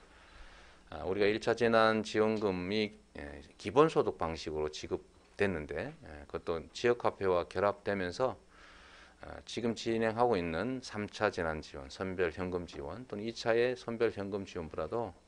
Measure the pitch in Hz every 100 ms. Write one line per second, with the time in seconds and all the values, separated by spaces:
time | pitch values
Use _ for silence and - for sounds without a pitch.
0 | - - - - - - - - - 78
1 | 80 98 101 107 120 113 117 113 110 110
2 | 107 107 107 110 104 92 90 107 104 -
3 | - 76 71 71 - - 101 117 160 156
4 | 107 - 82 80 - 76 76 - 80 92
5 | - - - - 101 82 71 76 123 160
6 | 82 76 73 85 - 82 78 - 120 120
7 | 110 - 95 90 85 92 101 98 - 101
8 | 90 87 127 98 - - - - - -
9 | - - 76 76 - - 117 110 117 113
10 | 113 110 123 101 85 80 113 131 - 104
11 | 104 - 107 95 82 78 73 71 69 -
12 | 95 90 87 82 92 90 85 76 71 98
13 | 127 104 113 113 117 113 123 123 - 113
14 | 113 101 98 101 95 90 80 - 78 117
15 | 107 -